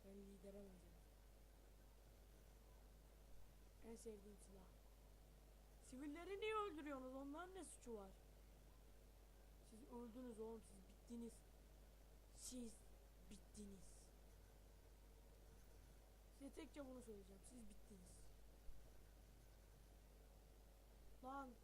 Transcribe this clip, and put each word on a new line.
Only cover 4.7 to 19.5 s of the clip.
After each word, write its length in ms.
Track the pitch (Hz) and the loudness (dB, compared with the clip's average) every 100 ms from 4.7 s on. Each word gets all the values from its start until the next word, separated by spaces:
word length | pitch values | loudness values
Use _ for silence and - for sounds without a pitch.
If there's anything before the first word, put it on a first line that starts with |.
| - - - - - - - - - - - - | -6 -8 -8 -8 -8 -8 -8 -8 -8 -8 -6 -2
Sivilleri 500 | 254 294 302 349 392 | 4 4 6 6 10
niye 140 | 427 | 12
öldürüyorsunuz? 600 | 440 415 302 294 269 254 | 12 10 8 6 6 6
Onların 400 | 262 285 302 359 | 4 4 4 4
ne 100 | 381 | 2
suçu 300 | 277 - 247 | 0 0 2
var? 160 | 220 196 - - - - - - - - - - - - - - - - | 2 0 -4 -8 -8 -8 -8 -8 -8 -8 -8 -8 -8 -8 -8 -8 -8 -6
Siz 120 | 214 | -6
öldünüz 580 | 294 240 240 233 254 214 | 0 2 2 2 2 4
oğlum, 200 | 220 226 | 4 4
siz 280 | - - - | -2 -6 -6
bittiniz. 440 | - - 240 233 - - - - - - - - - - - | -8 0 4 4 0 -6 -6 -6 -6 -6 -6 -6 -6 -6 0
Siz 360 | - 254 233 - - - - - - | 2 4 4 0 -4 -6 -8 -6 -4
bittiniz. 500 | 208 - 214 202 190 175 - - - - - - - - - - - - - - - - - - - - - - - - - | -4 -2 0 0 0 -2 -4 -6 -8 -8 -6 -8 -8 -8 -8 -8 -8 -8 -8 -6 -6 -6 -6 -6 -6 -6 -8 -8 -8 -8 -2
Size 120 | 277 | 0
tekçe 360 | - 302 302 262 | 0 0 2 2
bunu 160 | 254 | 2
söyleyeceğim. 400 | 220 202 190 196 - | 2 0 -2 -4 -4
Siz 100 | 247 214 | -2 -2
bittiniz. 400 | 202 - 196 180 - - - - - - - - - - - - - - | -2 -4 -4 -4 -2 -2 -2 -4 2 4 4 0 -4 -4 -6 -6 -8 -8